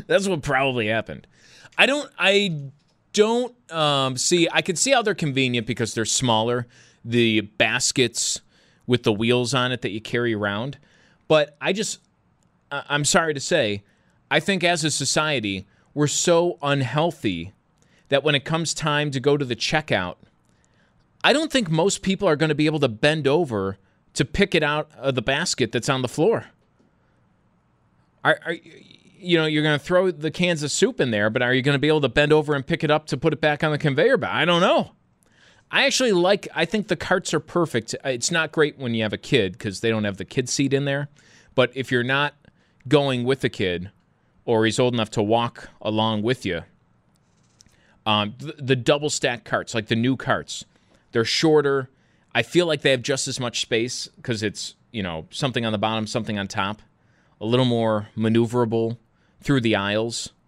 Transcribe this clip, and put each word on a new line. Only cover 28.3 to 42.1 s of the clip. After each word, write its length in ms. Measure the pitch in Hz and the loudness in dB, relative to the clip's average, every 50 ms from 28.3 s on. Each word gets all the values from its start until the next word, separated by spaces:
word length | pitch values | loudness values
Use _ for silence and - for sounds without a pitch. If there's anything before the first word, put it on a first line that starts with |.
| 156 - - | 0 0 -2
are, 80 | 165 175 | -8 -10
you 840 | - - 165 151 - - - - - _ _ _ - 202 180 170 165 | -10 -10 -20 -20 -20 -20 -20 -20 -20 _ _ _ -10 -2 2 2 2
know, 80 | 160 | 2
you're 160 | 156 156 151 151 | 2 0 0 2
gonna 160 | 156 151 139 | 2 0 0
throw 320 | - - 180 180 190 185 | 0 0 2 2 2 2
the 200 | 175 147 151 160 | 0 -2 -4 -6
cans 320 | - - 175 180 175 147 147 | -2 0 0 0 0 0 -2
of 80 | 139 | -4
soup 300 | - - 190 247 247 - | -2 2 2 2 2 2
in 100 | 156 127 | 0 0
there, 200 | 113 104 104 110 | 2 2 0 2
but 100 | 110 123 | 0 0
are 140 | 123 120 127 | 0 2 2
you 80 | 131 123 | 2 2
gonna 160 | 143 143 135 | 2 2 2
be 100 | 131 151 | 2 2
able 140 | 156 156 139 | 2 2 2
to 60 | 127 | 0
bend 240 | 110 147 147 147 151 | 2 2 4 4 4
over 200 | 156 151 147 151 | 4 2 2 -2
and 120 | 139 131 | -4 -4
pick 180 | - 170 - - | -4 -4 -2 0
it 60 | 151 | 2
up 160 | 147 156 156 | 0 0 0
to 100 | - 156 | -2 -6
put 160 | 127 - 160 151 | -2 0 0 0
it 80 | - | 2
back 240 | - 151 147 139 - | 0 0 0 2 0
on 80 | 156 151 | -2 0
the 60 | 143 | 0
conveyor 400 | - 151 135 139 175 240 269 190 | 0 0 2 4 4 4 4 2
belt? 160 | 117 87 98 | 0 0 0
I 100 | 117 147 | 0 2
don't 160 | 175 175 170 | 2 4 4
know. 320 | 180 226 320 302 185 - - _ _ _ _ _ _ _ _ _ _ _ _ _ _ - | 4 4 4 2 0 -2 -6 _ _ _ _ _ _ _ _ _ _ _ _ _ _ -4
I 160 | - 180 240 | 0 0 2
actually 260 | 277 - - 254 240 202 | 2 2 2 2 2 4
like, 340 | 175 175 180 208 196 - - - | 4 4 4 2 2 0 -4 -4
I 120 | 143 165 | -4 -2
think 220 | - - 214 190 - | -2 -2 -4 -2 -2
the 80 | 180 | -4
carts 360 | - - - 185 190 - - - | -4 -2 0 -2 -2 -2 -2 -4
are 80 | 151 | -4
perfect. 540 | - - - 175 170 151 - 120 - - - - - | -4 -2 -2 0 0 0 0 -4 -4 -4 -8 -8 -4
It's 260 | 139 131 120 110 - | -4 -4 -2 -2 -2
not 220 | 170 165 160 156 - | 0 0 -2 0 2
great 260 | 165 151 151 147 - | 2 2 2 0 -4
when 140 | 135 120 117 | -4 -2 -2
you 100 | 113 110 | 0 0
have 100 | 107 101 | -2 -2
a 40 | 101 | -4
kid 400 | - - - 123 101 95 90 - | -2 2 2 4 4 2 -2 -6
'cause 220 | - 110 92 - | -8 -8 -6 -4
they 80 | - 113 | -2 0
don't 160 | 113 110 107 | 0 0 0
have 140 | 104 98 95 | -2 -4 -6
the 80 | 95 | -8
kid 240 | - - - 127 120 | -8 -4 -4 -4 -2
seat 240 | - - 143 131 135 | -2 -2 0 0 0
in 100 | 135 139 | 0 0
there. 240 | 143 139 143 143 147 _ _ _ _ _ - _ _ - | -2 -4 -4 -6 -8 _ _ _ _ _ -20 _ _ 0
But 160 | - 123 127 - | 2 2 2 0
if 160 | 135 127 - | -4 -4 -2
you're 120 | 131 120 120 | 0 0 0
not 320 | 127 | 0